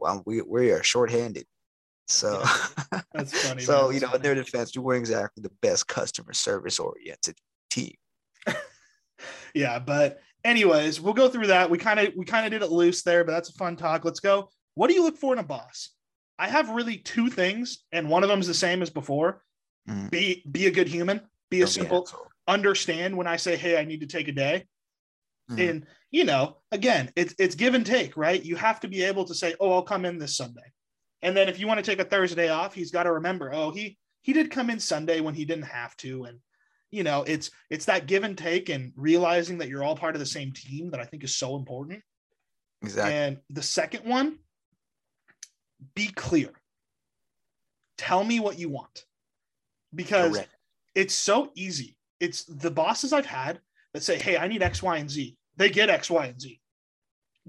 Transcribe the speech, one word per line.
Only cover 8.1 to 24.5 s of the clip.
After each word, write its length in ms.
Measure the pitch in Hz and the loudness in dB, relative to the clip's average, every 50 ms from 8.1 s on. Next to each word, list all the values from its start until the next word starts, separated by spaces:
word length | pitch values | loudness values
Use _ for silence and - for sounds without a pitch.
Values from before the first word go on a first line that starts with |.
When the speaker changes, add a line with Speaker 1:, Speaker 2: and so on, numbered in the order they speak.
| _ _ _ _ _ _ - | _ _ _ _ _ _ -6
Speaker 2:
<laughs> 80 | - - 605 587 539 - _ _ _ _ _ _ _ _ - - - - - - - - | -6 -6 -6 -8 -14 -18 _ _ _ _ _ _ _ _ -20 -18 -18 -16 -18 -12 -6 -2
Yeah, 240 | 147 143 127 117 123 | 0 0 0 0 -2
but 420 | 127 131 143 147 147 135 139 - - _ _ _ - | -2 0 2 4 4 4 2 -2 -18 _ _ _ 2
anyways, 560 | 233 240 226 208 185 160 151 151 156 151 160 | 2 4 6 6 6 6 6 4 2 0 -2
we'll 140 | 160 196 214 | -2 0 4
go 140 | 240 262 254 | 6 6 6
through 180 | 254 240 220 202 | 4 4 4 6
that. 220 | 185 180 185 165 | 6 6 6 6
We 80 | 170 165 | 2 2
kinda, 340 | - 220 214 214 202 180 - | 2 2 2 4 4 2 0
we 80 | 185 185 | -2 -4
kinda 260 | - 214 226 220 214 | -2 0 0 0 0
did 120 | 220 220 208 | 0 -2 0
it 80 | 165 | 2
loose 320 | 165 175 175 170 175 - - | 4 6 6 6 4 2 2
there, 220 | 175 175 175 170 | 4 4 4 4
but 80 | 165 160 | 4 0
that's 160 | 170 170 - | -2 -4 -6
a 40 | - | -8
fun 220 | - 196 175 170 | -6 -6 -4 -4
talk. 280 | 160 165 165 156 160 160 | -2 -2 0 0 0 0
Let's 160 | 165 160 - | -2 -4 0
go. 300 | - 196 196 202 196 - _ _ _ _ - | 2 4 4 4 2 -2 _ _ _ _ -2
What 140 | 147 196 285 | 4 4 6
do 60 | 349 | 6
you 80 | 381 349 | 6 4
look 140 | 320 311 | 2 2
for 160 | - - 269 254 | 0 0 0 0
in 60 | 233 | 0
a 40 | 190 | -2
boss? 480 | 139 143 120 113 123 - - - - _ _ _ _ _ _ _ _ _ - | -4 -8 -10 -10 -12 -16 -16 -16 -16 _ _ _ _ _ _ _ _ _ -6
I 100 | 170 196 | -2 2
have 200 | 240 302 302 220 | 2 2 2 2
really 280 | 220 233 240 233 220 - | 0 -4 -2 -4 -6 -8
two 320 | - - - 233 226 247 | -10 -6 0 0 0 2
things, 540 | 240 - 180 185 202 226 247 240 - - _ _ - | 2 2 2 2 0 -2 -6 -8 -8 -12 _ _ -4
and 180 | 226 214 151 | -2 0 2
one 120 | 156 180 196 | 4 4 4
of 60 | 196 | 6
them 120 | 208 196 | 4 4
is 60 | 185 | 2
the 60 | 175 165 | 0 0
same 280 | - - 175 175 185 180 | 0 2 2 2 0 -2
as 80 | 160 | -2
before. 520 | - 156 135 - 139 143 156 175 190 - _ _ _ _ _ _ _ _ _ - | -4 -6 -6 -2 0 2 2 0 0 -2 _ _ _ _ _ _ _ _ _ -8
Speaker 1:
Mm. 220 | 107 101 98 104 | -8 -6 -6 -4
Speaker 2:
Be, 340 | - 170 196 196 180 180 - 147 | -2 0 0 0 0 -2 -6 -6
be 160 | 135 160 190 | -2 2 2
a 40 | 190 | 4
good 180 | 180 180 180 151 | 4 4 2 2
human. 340 | 151 170 175 180 202 220 - _ _ _ _ - | 0 -2 -2 -2 -2 -4 -6 _ _ _ _ -2
Be 120 | - 185 180 | 2 4 4
a 20 | |
Speaker 1:
Don't 100 | 185 185 | 4 2
be 60 | 190 | 0
an 40 | 180 | 0
Speaker 2:
simple, 200 | 170 180 180 180 | 0 0 0 0
Speaker 1:
asshole. 220 | - - - - - _ _ _ | -2 -10 -16 -18 -20 _ _ _
Speaker 2:
understand 720 | - 190 202 196 202 196 190 - - 165 160 175 190 190 | 0 2 4 4 2 2 2 0 -2 -2 -2 -2 -4 -4
when 100 | 180 175 | -4 -2
I 100 | 175 170 | -2 -2
say, 200 | 165 - 185 170 | -2 -2 -2 -2
"Hey, 220 | 156 156 175 170 160 | 0 0 2 2 2
I 60 | 151 | 2
need 160 | 156 156 156 | 0 -6 -10
to 60 | 147 | -10
take 220 | 143 - 160 147 147 | -8 -6 -6 -6 -4
a 40 | 139 | -2
day." 340 | 139 135 139 | -2 0 0